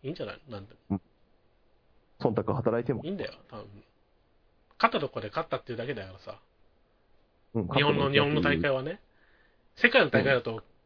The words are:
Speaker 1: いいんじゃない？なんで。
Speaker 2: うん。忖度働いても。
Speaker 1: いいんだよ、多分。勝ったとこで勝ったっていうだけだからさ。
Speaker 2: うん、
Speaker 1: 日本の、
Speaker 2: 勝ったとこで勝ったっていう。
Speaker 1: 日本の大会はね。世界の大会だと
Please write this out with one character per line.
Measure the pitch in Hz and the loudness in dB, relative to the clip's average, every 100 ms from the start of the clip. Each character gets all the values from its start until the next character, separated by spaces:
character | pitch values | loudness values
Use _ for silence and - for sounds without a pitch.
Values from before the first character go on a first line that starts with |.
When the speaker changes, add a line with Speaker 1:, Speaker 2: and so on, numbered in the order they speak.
Speaker 1:
い | 131 | -10
い | |
ん | |
じ | 165 | -8
ゃ | 113 | -10
な | |
い？ | - 139 | -12 -14
な | 104 | -14
ん | 101 | -14
で。 | - _ | -20 _
Speaker 2:
う | |
ん。 | 98 - _ _ _ _ _ _ _ _ _ _ _ | -6 -6 _ _ _ _ _ _ _ _ _ _ _
忖 | 120 | 0
度 | 110 107 | 0 0
働 | - 110 117 | -2 0 -2
い | 120 | -2
て | |
も。 | 120 | -6
Speaker 1:
い | 151 | -6
い | |
ん | 196 | -8
だ | - | -8
よ、 | - - | -12 -18
多 | 113 | -18
分。 | 101 101 - _ _ _ _ _ _ _ _ - | -16 -20 -20 _ _ _ _ _ _ _ _ 0
勝 | 226 | 0
っ | |
た | 202 | 2
と | 143 | -4
こ | - | -6
で | 104 | -6
勝 | 160 | -6
っ | - | -4
た | 131 | -6
っ | |
て | - | -6
い | |
う | 120 | -8
だ | 120 | -6
け | |
だ | 117 95 | -8 -10
か | |
ら | 95 | -14
さ。 | - 104 _ _ _ _ _ _ _ _ _ _ _ | -16 -18 _ _ _ _ _ _ _ _ _ _ _
Speaker 2:
う | 113 | -4
ん、 | 87 | 0
Speaker 1:
日 | 131 | 2
本 | 147 143 | 2 2
の、 | 139 | 2
Speaker 2:
勝 | |
っ | |
た | 139 | 2
と | 143 | 4
こ | 151 | 2
で | |
勝 | |
っ | |
た | 143 | 2
っ | |
て | 156 | 2
い | |
う。 | |
Speaker 1:
日 | |
本 | |
の | |
大 | |
会 | 143 | 2
は | 131 | 0
ね。 | 143 196 _ _ _ _ _ _ _ - | -4 -10 _ _ _ _ _ _ _ 2
世 | 247 | 4
界 | 254 | 6
の | 156 | 6
大 | - | 4
会 | 135 | 4
だ | 127 | 2
と | 117 110 - _ | 0 -6 -10 _